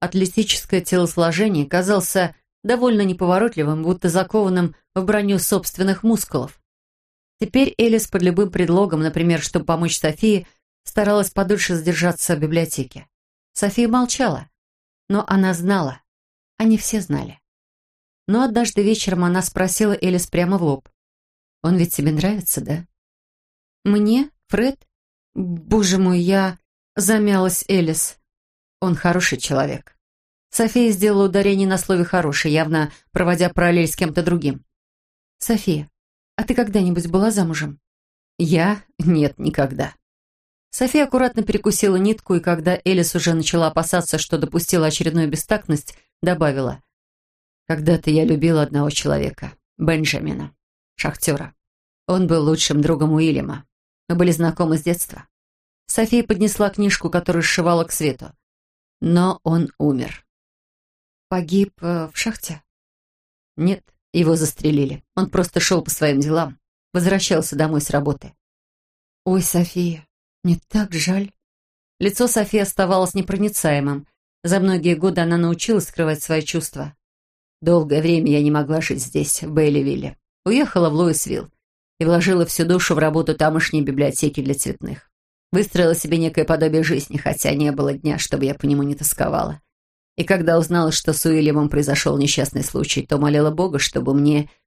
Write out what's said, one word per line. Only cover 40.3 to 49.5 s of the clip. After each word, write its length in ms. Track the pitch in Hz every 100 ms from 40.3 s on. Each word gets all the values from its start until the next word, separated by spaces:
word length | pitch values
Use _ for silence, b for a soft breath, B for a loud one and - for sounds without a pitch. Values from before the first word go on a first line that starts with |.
| _ _ _ _
София 360 | - 247 302 277
аккуратно 380 | 254 254 240
перекусила 520 | 208 208 220 202 202 185
нитку, 400 | 196 220 - 175
и 40 |
когда 400 | 170 170 160 180 185
Элис 300 | 185 170 175
уже 180 | 170
начала 340 | 165 156 170 160
опасаться, 500 | 160 165 180 170 156
что 200 | - 160
допустила 500 | 156 170 170 175 156
очередную 420 | 151 165 165 156
бестактность, 680 | 156 - 214 - 151 - b b _
добавила: 600 | 170 170 156 135 127 131 _ _ _ _ _ _ _ _ -
«Когда-то 420 | 156 151 160 -
я 140 | 156
любила 380 | 160 156 160 160
одного 280 | 147 143 147
человека, 640 | - 147 143 139 - 139